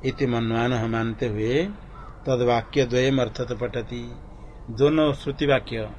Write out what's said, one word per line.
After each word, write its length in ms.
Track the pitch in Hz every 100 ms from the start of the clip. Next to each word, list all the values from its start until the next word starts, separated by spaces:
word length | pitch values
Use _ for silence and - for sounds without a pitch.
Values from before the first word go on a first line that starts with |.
इति 220 | 131 120 135
मन्वान 640 | 120 117 117 123 123 113
मानते 380 | 113 113 110 123
हुए 360 | 104 110 131 190 208 - - - - -
तद 180 | 127 120
वाक्य 380 | 120 - 143 123
द्वयम 340 | 123 131 135
अर्थत 380 | 117 113 120 117
पठति, 540 | 120 123 113 120 120 120 - - - - -
दोनों 420 | 113 143 156 151
श्रुति 340 | 143 - 135 143
वाक्य 440 | 135 - 117 107